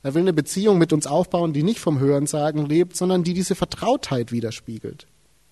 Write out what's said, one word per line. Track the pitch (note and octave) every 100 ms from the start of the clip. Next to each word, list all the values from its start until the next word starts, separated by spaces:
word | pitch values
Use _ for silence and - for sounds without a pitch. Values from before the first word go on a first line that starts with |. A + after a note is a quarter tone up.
Er | C3+
will | C#3+
eine | F#3
Beziehung | D#3+ C#3+ - G#3+ G3
mit | E3
uns | A3+ C3
aufbauen, | D3 F3+ F3 E3+
die | D3
nicht | D#3+ A3+
vom | - D3
Hörensagen | C3+ C#3+ D3 D#3 D3 D3+ D3
lebt, | D3+ F3 -
sondern | F3+ F#3
die | E3+
diese | F3+ F#3
Vertrautheit | F#3+ F3+ - G3+ C4 - C3 A#2+
widerspiegelt. | A#2+ A2 - - A2+ - - - _ _ _ _